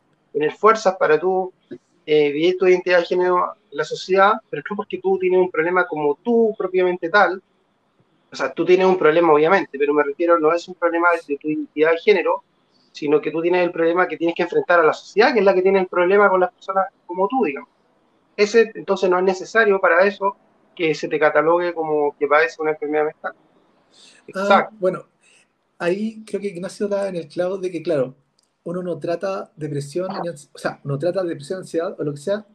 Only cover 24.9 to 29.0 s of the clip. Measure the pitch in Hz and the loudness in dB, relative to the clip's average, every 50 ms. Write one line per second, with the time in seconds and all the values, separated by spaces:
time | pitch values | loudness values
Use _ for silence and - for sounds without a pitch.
24.9 | 160 151 - _ _ _ _ _ _ _ _ _ _ _ _ _ _ - 175 170 | -2 -4 -8 _ _ _ _ _ _ _ _ _ _ _ _ _ _ -4 -2 -2
25.9 | 185 202 214 220 220 - - - - 196 196 202 175 170 185 180 - - 214 196 | -2 -2 -4 -6 -8 -10 -10 -10 -8 -6 -6 -8 -8 -8 -12 -12 -6 -6 -4 -4
26.9 | 196 196 202 196 185 170 160 147 - - 180 180 196 196 180 180 175 160 156 175 | -2 -4 -4 -4 -6 -8 -10 -8 -6 -4 -4 -4 -4 -6 -6 -8 -8 -6 -4 -2
27.9 | 160 143 127 131 - _ _ _ _ _ _ _ _ _ _ 170 170 185 180 180 | -2 -2 -2 -4 -6 _ _ _ _ _ _ _ _ _ _ -10 -10 -8 -8 -8
28.9 | 165 147 | -8 -8